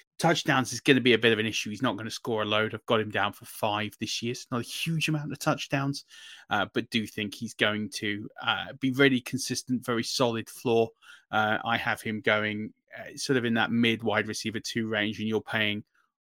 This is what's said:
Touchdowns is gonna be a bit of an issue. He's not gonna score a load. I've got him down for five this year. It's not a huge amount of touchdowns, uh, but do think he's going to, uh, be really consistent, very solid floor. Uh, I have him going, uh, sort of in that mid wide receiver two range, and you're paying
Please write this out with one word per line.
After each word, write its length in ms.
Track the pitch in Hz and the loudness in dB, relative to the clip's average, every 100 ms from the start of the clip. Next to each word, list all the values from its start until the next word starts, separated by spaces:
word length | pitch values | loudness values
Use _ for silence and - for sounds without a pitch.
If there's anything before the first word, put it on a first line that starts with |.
| _ - | _ 0
Touchdowns 540 | 170 156 156 131 117 | 2 2 2 0 0
is 80 | 117 | 0
gonna 200 | - 131 | 4 6
be 120 | 123 | 6
a 60 | 110 | 6
bit 140 | 117 | 6
of 60 | 107 | 4
an 80 | 110 | 2
issue. 240 | 101 107 | -2 -6
He's 100 | 107 | -4
not 140 | 123 101 | -4 -2
gonna 140 | 113 | -6
score 320 | - 127 110 | -8 -4 -2
a 40 | 104 | 0
load. 280 | 107 107 | 2 0
I've 100 | 110 - | -2 0
got 140 | 113 | 2
him 100 | 107 | 2
down 220 | 104 101 | 0 0
for 120 | - - | -2 -14
five 500 | - 110 104 104 - | -4 0 0 -2 -6
this 220 | 113 - | -6 -4
year. 100 | 117 | -4
It's 140 | 120 - | -6 -6
not 100 | 123 | -6
a 40 | |
huge 440 | - - 165 160 160 | -4 -6 -4 0 0
amount 240 | 151 147 | -2 -4
of 60 | 143 | -4
touchdowns, 680 | 160 135 - 139 139 139 - - - - - | -2 -2 -2 0 0 -2 -8 -20 -20 -20 -4
uh, 160 | 101 95 | -2 0
but 160 | - 110 | -2 -2
do 160 | 117 104 | -2 -2
think 280 | - 104 | -4 -6
he's 200 | - 113 | -6 -10
going 340 | - 107 107 104 - | 0 2 2 -4 -4
to, 320 | 104 104 107 - | -4 -4 -8 -6
uh, 300 | 117 95 92 131 | -2 -2 -4 -4
be 120 | 135 | -2
really 280 | 127 139 127 | 4 6 4
consistent, 680 | - 127 - 120 - 123 127 | 0 -6 -4 -6 -2 -4 0
very 180 | 113 | -2
solid 460 | - - 120 113 98 | -2 2 2 0 -6
floor. 400 | - 127 113 113 - - - _ | -4 2 4 2 -2 -20 -20 _
Uh, 280 | 107 107 107 | 0 2 0
I 120 | 117 117 | 0 -2
have 260 | 117 107 | 0 -2
him 180 | 113 107 | -4 -2
going, 540 | 113 107 107 104 107 - _ 120 | 2 2 2 -2 -6 -12 _ -16
uh, 180 | 85 - | -14 -6
sort 200 | - 131 | 0 2
of 80 | |
in 100 | 117 | 4
that 160 | 113 107 | 2 2
mid 320 | 117 117 110 | 4 4 2
wide 260 | 113 107 107 | 0 0 0
receiver 320 | 104 113 104 | -4 -6 -6
two 260 | - 117 110 | -6 -4 -2
range, 300 | 107 104 110 | -2 -2 -2
and 100 | 110 | -2
you're 120 | 107 | -2
paying 440 | - 110 107 104 - _ _ _ | 0 0 0 -2 -8 _ _ _